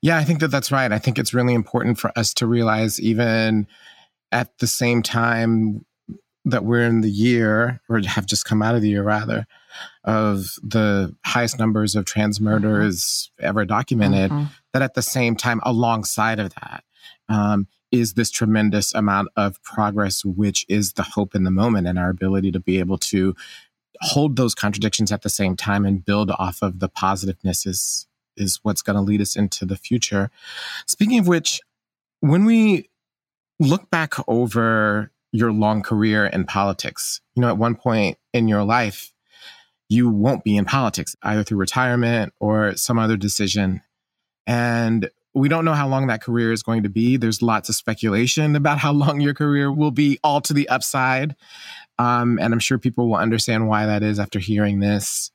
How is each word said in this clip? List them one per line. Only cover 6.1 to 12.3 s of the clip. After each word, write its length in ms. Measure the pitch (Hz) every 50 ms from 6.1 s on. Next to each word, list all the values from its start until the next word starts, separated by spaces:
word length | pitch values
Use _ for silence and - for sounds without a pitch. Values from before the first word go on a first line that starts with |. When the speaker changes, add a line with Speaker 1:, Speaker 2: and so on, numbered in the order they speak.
| - - _ _ _ _ _
Speaker 1:
that 200 | - 123 120 92
we're 200 | 110 120 120 120
in 160 | 117 117 113
the 100 | 107 107
year, 720 | 101 101 110 123 120 117 113 107 107 110 117 120 120 113 _ -
or 120 | 117 113
have 260 | 98 95 - 110 98
just 180 | 95 107 - -
come 160 | - 107 107
out 140 | 107 110 120
of 80 | 120
the 80 | 107 107
year, 120 | 104 101
rather, 440 | 98 104 107 104 107 113 - 110 110 _ _ - _ _ - - - - _ _ _
of 520 | - 110 110 110 107 101 98 95 92 - -
the 520 | - 110 104 113 107 104 101 98 95 87 - _ -
highest 340 | - - 123 120 113 - -
numbers 380 | 113 113 107 107 107 104 -
of 80 | 107 95
trans 340 | - - 107 107 104